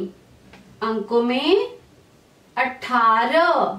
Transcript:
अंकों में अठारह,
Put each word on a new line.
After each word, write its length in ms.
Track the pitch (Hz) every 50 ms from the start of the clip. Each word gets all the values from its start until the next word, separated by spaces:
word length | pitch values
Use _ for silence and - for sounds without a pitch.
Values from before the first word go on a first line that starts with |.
| 196 - - _ _ _ - - - - - - - - - - 214
अंकों 380 | 214 220 214 202 - 233 233 233
में 540 | 240 247 262 294 330 381 427 480 - - - - _ _ _ _ _ _ _ _ _ _ _ _ _ - 240
अठारह, 920 | 247 247 247 - - - 254 233 226 226 233 226 233 - 302 320 339 349 311 269 190 180 196